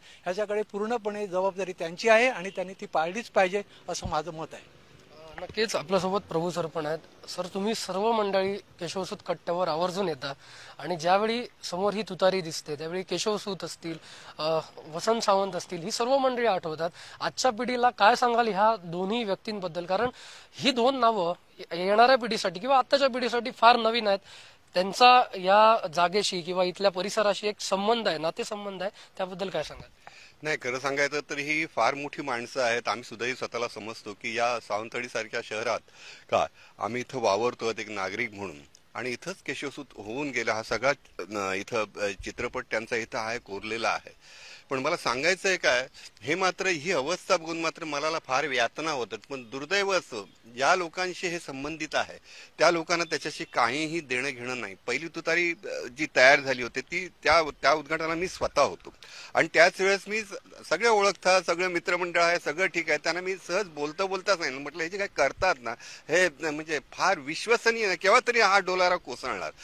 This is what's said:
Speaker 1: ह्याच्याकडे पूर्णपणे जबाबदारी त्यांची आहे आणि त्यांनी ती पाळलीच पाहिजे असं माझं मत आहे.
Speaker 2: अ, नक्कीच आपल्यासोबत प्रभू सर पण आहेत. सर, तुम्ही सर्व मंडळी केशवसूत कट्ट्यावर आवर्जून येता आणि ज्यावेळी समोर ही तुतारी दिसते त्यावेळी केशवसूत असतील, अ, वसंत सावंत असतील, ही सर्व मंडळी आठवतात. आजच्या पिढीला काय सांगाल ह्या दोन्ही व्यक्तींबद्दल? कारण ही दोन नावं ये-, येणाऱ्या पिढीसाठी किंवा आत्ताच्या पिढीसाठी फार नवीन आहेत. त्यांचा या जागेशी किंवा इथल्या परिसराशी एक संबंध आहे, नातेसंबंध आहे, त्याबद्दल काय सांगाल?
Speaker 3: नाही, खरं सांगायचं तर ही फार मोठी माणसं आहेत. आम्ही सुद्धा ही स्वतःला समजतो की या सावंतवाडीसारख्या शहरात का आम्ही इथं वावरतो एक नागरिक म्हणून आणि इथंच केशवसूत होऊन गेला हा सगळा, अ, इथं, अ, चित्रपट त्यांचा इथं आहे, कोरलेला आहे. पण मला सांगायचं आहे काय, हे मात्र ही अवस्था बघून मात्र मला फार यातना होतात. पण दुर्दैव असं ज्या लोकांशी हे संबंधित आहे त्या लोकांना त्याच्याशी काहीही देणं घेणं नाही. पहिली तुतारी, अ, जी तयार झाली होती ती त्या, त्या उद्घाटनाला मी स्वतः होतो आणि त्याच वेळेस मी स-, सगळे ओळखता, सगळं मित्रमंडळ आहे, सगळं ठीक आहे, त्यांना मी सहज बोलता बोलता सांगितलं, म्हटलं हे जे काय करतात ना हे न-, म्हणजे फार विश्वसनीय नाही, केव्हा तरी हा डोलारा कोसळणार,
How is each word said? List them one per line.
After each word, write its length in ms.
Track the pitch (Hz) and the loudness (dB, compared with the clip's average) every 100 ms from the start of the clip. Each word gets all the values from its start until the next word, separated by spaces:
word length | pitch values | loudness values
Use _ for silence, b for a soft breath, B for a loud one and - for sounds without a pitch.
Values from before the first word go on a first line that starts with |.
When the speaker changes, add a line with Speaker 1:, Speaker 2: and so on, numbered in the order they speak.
| B B | B B
Speaker 1:
ह्याच्याकडे 400 | 175 185 208 208 | -6 -4 -2 -2
पूर्णपणे 640 | 214 202 214 240 208 208 208 | -4 -4 -4 -2 -4 -6 -4
जबाबदारी 460 | 180 196 185 185 | -2 -2 -2 -8
त्यांची 360 | 180 165 - 226 | -6 -8 -2 6
आहे 200 | 220 254 | 6 6
आणि 220 | 208 190 | 0 -8
त्यांनी 220 | 196 180 190 | -8 -10 -10
ती 60 | 202 | -4
पाळलीच 440 | 165 165 202 220 | -2 -2 -6 -2
पाहिजे 320 | 214 190 202 202 B - | 2 2 2 -6 B -10
असं 200 | 170 - | -8 -2
माझं 240 | 156 160 | -2 -4
मत 140 | 160 156 | -8 -10
आहे. 100 | 120 - - - - - | -12 -20 -20 -20 -20 -20
Speaker 2:
अ, 280 | - - - | -20 -18 -14
नक्कीच 360 | 180 - 220 156 | -8 -4 -2 -2
आपल्यासोबत 440 | 151 190 185 202 | 0 0 2 -2
प्रभू 300 | - 165 175 | -2 -2 -2
सर 160 | 165 165 | -2 -4
पण 200 | 165 151 | -4 -4
आहेत. 440 | 160 - - - | -6 -8 -20 -14
सर, 160 | - 180 | -10 -6
तुम्ही 280 | 196 202 | -4 -2
सर्व 380 | 220 - 185 220 | -2 -4 -2 0
मंडळी 440 | 226 202 196 190 202 | 2 2 2 0 -4
केशवसूत 600 | - - 165 196 180 208 - | -10 -12 -8 -6 -8 -10 -6
कट्ट्यावर 420 | 170 - 175 175 | -6 -4 -2 -2
आवर्जून 400 | 151 180 175 185 | 0 -2 -2 -4
येता 240 | 139 139 139 B B B B | -4 -8 -10 B B B B
आणि 180 | 147 175 | -8 -4
ज्यावेळी 460 | 165 196 220 233 240 _ | 2 2 2 -2 -6 _
समोर 320 | - 180 202 | -8 -2 -2
ही 80 | 196 | -2
तुतारी 380 | 202 180 190 190 | -6 2 2 2
दिसते 360 | 165 - - 147 | -4 -10 -10 -8
त्यावेळी 260 | 160 180 | -6 -8
केशवसूत 600 | 185 175 214 208 - 185 | -4 -4 -2 -4 -4 -8
असतील, 340 | 160 - 165 160 B B B - | -10 -10 -10 -10 B B B -4
अ, 200 | 156 160 - - | 0 0 -2 -16
वसंत 440 | 165 160 - 226 | -12 -4 0 2
सावंत 320 | 214 196 196 | 4 2 2
असतील, 300 | 180 - 180 | -4 -8 -8
ही 80 | 160 | -6
सर्व 280 | - 240 277 | -2 2 2
मंडळी 280 | 262 247 233 | 2 2 0
आठवतात. 440 | 180 165 156 165 B B B | 0 -2 -6 -6 B B B
आजच्या 300 | 165 - 262 | -6 2 0
पिढीला 400 | 214 240 247 240 | 2 -2 2 2
काय 240 | - 214 | 6 6
सांगाल 340 | 240 240 233 233 | 6 4 4 2
ह्या 280 | 185 220 220 | 4 2 2
दोन्ही 480 | 170 170 190 233 | -4 -4 -2 -2
व्यक्तींबद्दल? 600 | 214 185 - 214 185 160 175 | -2 -4 -4 -6 -6 -8 -2
कारण 240 | 190 247 B B B B | 0 0 B B B B
ही 180 | - 196 | -2 0
दोन 280 | 247 240 269 | 2 2 4
नावं 360 | 233 220 170 175 _ - | 2 2 -2 -4 _ -20
ये-, 280 | 185 170 185 | -8 -4 2
येणाऱ्या 300 | 208 247 262 | 6 6 6
पिढीसाठी 440 | 226 220 196 175 | 2 -2 -4 -4
किंवा 180 | 247 269 | 2 2
आत्ताच्या 300 | 247 277 277 | 4 2 2
पिढीसाठी 420 | 247 240 240 240 | 2 0 -2 -4
फार 260 | - 226 233 | 6 8 8
नवीन 320 | 220 233 214 | 4 2 2
आहेत. 100 | 196 B B B B B | 0 B B B B B
त्यांचा 480 | 175 190 185 247 247 240 | -2 -2 6 8 8 6
या 520 | 196 180 202 220 226 180 | 0 4 8 8 6 0
जागेशी 520 | 156 175 202 196 180 | 0 2 2 0 -4
किंवा 240 | 160 180 | -4 0
इथल्या 260 | 180 175 196 | 0 2 0
परिसराशी 580 | 190 208 220 208 190 208 | 2 -2 2 2 0 -4
एक 120 | 214 | -6
संबंध 480 | - 190 202 233 202 | -2 0 2 2 0
आहे, 100 | 156 | -2
नातेसंबंध 640 | 160 - 226 208 202 185 | -4 -4 -8 -8 -8 -6
आहे, 80 | 190 B B - | -8 B B -8
त्याबद्दल 320 | 185 185 196 | -8 -6 -4
काय 140 | 165 | -4
सांगाल? 280 | 147 135 127 - B B B B | -6 -12 -20 -20 B B B B
Speaker 3:
नाही, 140 | 151 151 | -4 -2
खरं 160 | 127 127 | -2 -4
सांगायचं 420 | 135 139 143 147 139 | -2 0 0 0 -6
तर 80 | 147 | -6
ही 280 | 143 156 160 | -2 -2 -2
फार 280 | - 117 | 0 0
मोठी 280 | 139 143 - | 0 -8 -8
माणसं 400 | 143 117 120 139 | -6 -6 -6 -2
आहेत. 260 | 120 117 113 | 0 0 -2
आम्ही 160 | 107 | -4
सुद्धा 220 | 120 107 120 | -6 -6 -6
ही 80 | |
स्वतःला 340 | 127 110 120 120 | -4 -6 -4 -6
समजतो 440 | 110 104 113 110 | -6 -12 -12 -14
की 220 | 101 120 | -10 -6
या 260 | 113 120 120 | -2 0 -2
सावंतवाडीसारख्या 800 | - 104 110 120 123 117 110 120 | -4 -6 -6 -8 -6 -6 -6 -8
शहरात 360 | - 107 117 101 - B B B - | -6 -4 -2 -4 -6 B B B -2
का 160 | 107 76 b b - | 0 0 b b -8
आम्ही 220 | 101 123 | -6 -6
इथं 200 | 120 131 | -8 0
वावरतो 500 | 110 101 120 120 113 | 2 4 0 -2 -4
एक 180 | 107 107 | -4 -6
नागरिक 440 | 104 95 104 120 | -6 -4 -4 -6
म्हणून 260 | 101 98 73 71 _ _ | -8 -12 -12 -20 _ _
आणि 160 | 107 123 | -10 -8
इथंच 260 | 123 170 190 - | -8 -10 -10 -10
केशवसूत 380 | 135 143 139 139 | -8 -8 -10 -16
होऊन 360 | - 104 123 147 | -14 -10 -6 -4
गेला 240 | 123 113 | -2 -2
हा 80 | 110 | -2
सगळा, 300 | 110 113 131 143 - - | -2 0 0 -2 -8 -12
अ, 340 | 92 104 95 | -8 -4 -2
इथं, 300 | 95 98 117 104 - | -4 -4 -4 -4 -4
अ, 120 | 101 98 | -6 -4
चित्रपट 400 | 110 98 120 127 123 | -10 -8 -8 -8 -4
त्यांचा 260 | 113 113 117 | -6 -4 -6
इथं 220 | 113 131 | -4 -6
आहे, 200 | 110 120 | -6 -8
कोरलेला 500 | - 98 107 113 107 | -8 -10 -6 -2 -2
आहे. 280 | 82 - - B B B B B | -2 -6 -20 B B B B B
पण 80 | 135 | -4
मला 180 | 143 170 | -2 -2
सांगायचं 520 | 139 123 156 185 196 | -2 0 0 0 0
आहे 80 | 180 | 2
काय, 300 | 160 127 135 B B - | 2 2 -2 B B -12
हे 120 | 110 | -4
मात्र 320 | 175 185 175 190 | 0 0 0 -2
ही 260 | 175 156 | -2 -2
अवस्था 440 | 165 139 180 - 180 | -2 -2 -4 0 0
बघून 240 | 165 165 | 0 -4
मात्र 240 | 165 160 | -4 -4
मला 340 | 160 143 156 160 - | -6 -4 -2 -4 -2
फार 180 | 131 | -2
यातना 460 | 147 127 117 - 160 | 0 0 0 0 -4
होतात. 280 | 143 110 107 - | -4 -4 -8 -10
पण 200 | 135 117 | -12 -10
दुर्दैव 420 | 135 147 196 196 | -12 -2 0 2
असं 320 | 185 - 113 95 _ 113 120 | 0 -2 -10 -12 _ -18 0
ज्या 180 | 139 | 4
लोकांशी 540 | 185 170 180 185 165 180 | 4 0 -4 -6 -4 -6
हे 100 | 170 | -6
संबंधित 560 | - 135 147 160 151 | -8 -8 -8 -6 -2
आहे 240 | 135 107 87 B B B - | -2 -2 -8 B B B 2
त्या 120 | 160 | 4
लोकांना 340 | 170 165 170 | 4 0 -2
त्याच्याशी 400 | 165 151 160 147 | 0 -4 -6 -8
काहीही 560 | 160 151 117 139 156 170 | -4 0 2 0 -4 -6
देणं 300 | 143 123 139 | -4 -4 -4
घेणं 300 | 123 123 127 | -6 -6 -6
नाही. 140 | 104 95 - | -8 -10 -4
पहिली 220 | 127 165 | -4 -4
तुतारी, 460 | 165 165 165 175 170 | -6 0 0 0 -4
अ, 220 | - - 98 123 | -10 -10 -10 -8
जी 80 | 151 143 | -2 8
तयार 240 | 127 123 | 8 8
झाली 220 | 131 127 | 4 -2
होती 180 | 117 131 | -2 -6
ती 280 | - 175 180 | -6 -6 -8
त्या, 340 | _ 147 165 151 - | _ 4 4 4 2
त्या 100 | 135 | 2
उद्घाटनाला 420 | 156 143 160 160 | 2 0 -4 -4
मी 140 | 165 180 | -4 -6
स्वतः 340 | - 120 - | -4 -2 2
होतो 320 | 123 85 - - B B B | 2 0 -14 -20 B B B
आणि 140 | 123 160 | 0 2
त्याच 260 | 160 175 - | 6 6 6
वेळेस 200 | 190 196 196 | 0 0 -2
मी 120 | 214 | -6
स-, 480 | 202 180 - - - | -6 -14 -18 -20 -4
सगळे 180 | 160 233 | 2 4
ओळखता, 520 | 214 202 185 185 185 | 6 4 2 4 4
सगळं 260 | 180 170 185 | 4 0 0
मित्रमंडळ 540 | 175 180 180 180 170 | -2 -2 -2 0 2
आहे, 160 | 170 170 | 2 2
सगळं 220 | 160 147 185 | -2 -2 -2
ठीक 220 | - 160 | -2 0
आहे, 80 | 151 | 0
त्यांना 220 | 170 170 | 0 -2
मी 160 | 185 190 | -4 -8
सहज 320 | - 180 196 | -4 -4 -4
बोलता 380 | 147 147 151 190 | -6 -6 -4 -4
बोलता 300 | 190 190 180 | -2 0 0
सांगितलं, 240 | 156 131 | 0 -6
म्हटलं 220 | 143 160 | -10 -8
हे 60 | 165 | -8
जे 100 | 196 | -6
काय 100 | 196 - | -6 0
करतात 380 | 135 - 185 165 | 0 2 0 0
ना 100 | 120 117 B B - | -4 -10 B B 0
हे 200 | 170 180 135 | 2 2 0
न-, 140 | 156 | -6
म्हणजे 240 | 147 156 147 - | -6 -4 -6 -6
फार 260 | - 170 202 | -2 0 0
विश्वसनीय 680 | 131 156 208 226 226 226 214 | -4 -8 0 2 2 0 0
नाही, 120 | 175 | 2
केव्हा 220 | 190 240 240 | 4 4 4
तरी 120 | 233 | 4
हा 180 | 202 196 | 6 4
डोलारा 380 | 180 185 180 180 | 2 2 2 2
कोसळणार, 540 | - 123 135 101 78 - | -4 -8 -6 -6 -6 -10